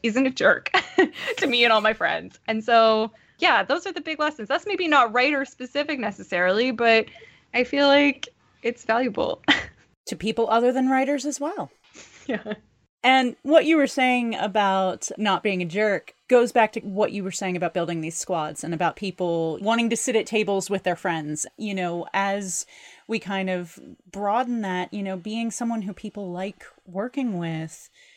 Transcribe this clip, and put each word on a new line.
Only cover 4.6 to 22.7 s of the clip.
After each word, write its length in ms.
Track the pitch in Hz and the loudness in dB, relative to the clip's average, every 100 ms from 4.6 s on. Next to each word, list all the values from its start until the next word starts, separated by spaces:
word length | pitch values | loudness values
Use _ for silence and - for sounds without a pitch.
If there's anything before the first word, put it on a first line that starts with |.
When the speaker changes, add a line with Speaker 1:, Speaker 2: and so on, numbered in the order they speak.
| 415 | -2
Speaker 1:
maybe 200 | 392 349 | -4 2
not 240 | 294 240 | 4 4
writer 320 | 226 262 294 | 2 2 0
specific 560 | 269 - 247 285 294 285 | -4 -8 -8 -4 -4 -4
necessarily, 720 | 202 196 196 180 180 202 254 | -6 -8 -6 0 2 2 0
but 380 | 226 233 226 214 - - _ _ 240 | 2 4 4 2 -8 -20 _ _ -2
I 80 | |
feel 240 | 247 285 285 | 0 2 6
like 420 | 277 285 269 - _ _ _ | 6 6 0 -8 _ _ _
it's 240 | 226 226 - | -6 -6 -2
valuable. 560 | 226 262 202 - - - | 0 0 -2 -2 -2 0
<laughs> 60 | - - - _ _ - | -2 -2 -16 _ _ -12
Speaker 2:
To 100 | 170 | -6
people 340 | 208 226 226 | -4 -2 2
other 220 | 226 247 | 4 2
than 180 | 254 262 | 2 2
writers 340 | 262 269 285 | 2 2 -2
as 160 | 269 277 | -2 -6
well. 300 | 285 403 - _ _ - - - - | -6 -6 -10 _ _ -20 -20 -20 -8
Speaker 1:
Yeah. 300 | 214 214 208 _ _ _ _ | -8 -8 -12 _ _ _ _
Speaker 2:
And 320 | 247 262 247 - | 4 4 2 -4
what 220 | 262 311 302 | 4 4 6
you 120 | 320 | 4
were 80 | 269 | 2
saying 480 | - 254 247 233 | 2 2 2 -2
about 760 | 220 208 202 202 190 190 - - - | -4 -2 0 2 2 0 -2 -8 -4
not 240 | 214 185 | 0 0
being 180 | 214 190 | 0 -2
a 40 | 175 | -2
jerk 500 | 180 214 190 - _ _ | 0 0 0 -6 _ _
goes 240 | 240 233 | 4 6
back 220 | 247 220 | 4 2
to 60 | 220 | 0
what 320 | 202 190 214 | -8 -2 -2
you 120 | 202 | -2
were 80 | 190 | -8
saying 240 | - 190 180 | -6 -6 -4
about 200 | 170 180 | -4 -2
building 260 | 170 170 | -4 -4
these 160 | 160 165 | -6 -8
squads 460 | - 175 156 151 | -6 -4 -4 -8
and 100 | 156 | -8
about 220 | 165 170 - | -2 -2 -2
people 640 | 196 - 180 170 165 151 | -8 -4 -2 -2 -2 -4
wanting 300 | 196 233 233 | 0 0 0
to 40 | 226 | -2
sit 200 | - 220 | 0 -2
at 100 | 220 | 0
tables 420 | 226 208 196 - | -2 0 -2 -2
with 140 | 196 | -4
their 140 | 190 175 | -2 -4
friends. 500 | 190 165 151 151 - - | -4 -4 -6 -8 -8 -10
You 180 | 214 196 | -8 -4
know, 320 | 175 175 - | -4 -6 -4
as 540 | 196 196 202 196 - - | -2 -2 -2 -6 -8 -10